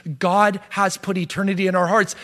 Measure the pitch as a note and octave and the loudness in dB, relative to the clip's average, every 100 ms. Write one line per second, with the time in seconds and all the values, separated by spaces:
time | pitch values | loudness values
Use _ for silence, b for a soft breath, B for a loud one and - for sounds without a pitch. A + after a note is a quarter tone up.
0 | E3+ C3+ F3+ F#3+ G#3 G3 - - G3 - | -10 -4 0 4 2 0 -6 -2 -2 -2
1 | - F#3 E3+ - G3 F#3+ F#3+ F3+ F3 G#3+ | -4 -4 -4 -2 -2 0 0 2 2 2
2 | G3+ B | 0 B